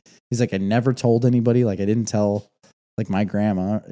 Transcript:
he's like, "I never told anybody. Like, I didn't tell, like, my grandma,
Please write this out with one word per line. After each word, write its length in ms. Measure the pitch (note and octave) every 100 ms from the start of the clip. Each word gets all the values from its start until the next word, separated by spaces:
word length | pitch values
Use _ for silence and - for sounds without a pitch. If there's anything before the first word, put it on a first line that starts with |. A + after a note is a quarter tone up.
| _ _ -
he's 100 | A#2
like, 140 | A#2+
"I 40 | G2
never 360 | G2 A2+ B2
told 320 | B2 B2 A#2 B2
anybody. 400 | B2 A#2 A#2+ A#2+
Like, 140 | F#2+
I 40 | G2
didn't 200 | A2 A2
tell, 400 | G#2+ G#2 G#2 - _ _ _ _ -
like, 120 | A2
my 140 | G2 G2+
grandma, 540 | G#2 G#2+ F#2+ F#2 G#2+ -